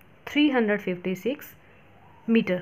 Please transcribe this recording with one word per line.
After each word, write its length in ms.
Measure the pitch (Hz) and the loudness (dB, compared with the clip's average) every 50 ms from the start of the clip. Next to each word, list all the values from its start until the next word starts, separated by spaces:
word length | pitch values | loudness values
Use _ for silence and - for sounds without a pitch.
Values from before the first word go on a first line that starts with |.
| - - - - - | -20 -20 -20 -18 -12
three 220 | - - 294 302 294 | -4 0 2 2 4
hundred 320 | 254 247 226 208 208 202 | 4 2 2 2 0 0
fifty-six 720 | - 185 180 180 180 185 185 185 - 233 294 - - - - - - - - - - - - - - - - - - | -2 -4 -6 -4 -4 -6 -6 -4 -4 -4 -4 -6 -8 -20 -20 -20 -20 -20 -20 -20 -20 -20 -20 -20 -20 -20 -20 -10 -2
meter 340 | 226 226 226 - - 180 180 | 2 2 2 4 2 -2 -4